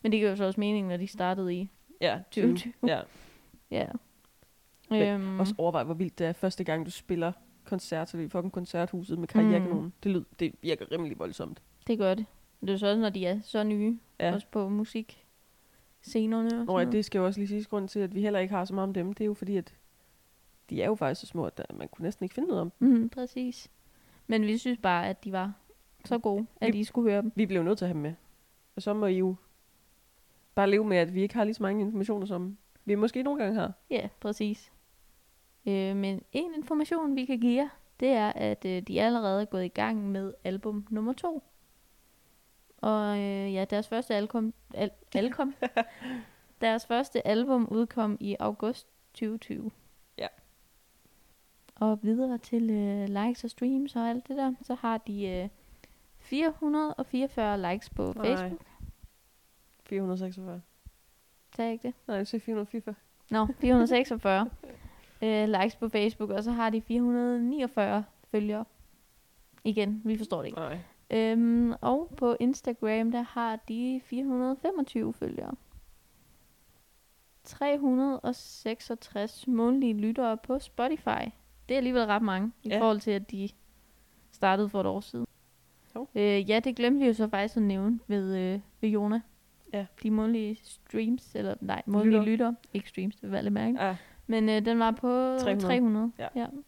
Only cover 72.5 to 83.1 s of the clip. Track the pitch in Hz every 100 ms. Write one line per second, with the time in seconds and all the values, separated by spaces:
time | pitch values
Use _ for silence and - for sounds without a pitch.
72.5 | 277 - 233 214 220 226 240 240 247 233
73.5 | 220 - 226 247 262 - 247 269 254 254
74.5 | 269 330 381 269 233 220 - - - -
75.5 | - - - - - _ _ _ _ _
76.5 | _ _ _ _ _ _ _ _ _ -
77.5 | - 285 285 277 254 269 269 - 247 -
78.5 | - 220 226 - - - 208 214 - -
79.5 | 233 233 262 247 208 214 233 240 220 -
80.5 | 262 - - 247 311 - 214 - - _
81.5 | - - 262 247 247 214 208 220 185 214
82.5 | - - 208 220 214 220